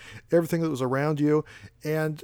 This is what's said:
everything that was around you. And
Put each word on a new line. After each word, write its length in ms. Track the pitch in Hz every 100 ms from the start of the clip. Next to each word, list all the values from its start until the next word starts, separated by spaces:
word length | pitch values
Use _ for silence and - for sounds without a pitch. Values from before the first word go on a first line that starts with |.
| - - -
everything 300 | 165 165 170
that 80 | 160
was 140 | 135
around 380 | 127 135 147 156
you. 220 | 147 151 151 - - _
And 400 | 151 156 156 151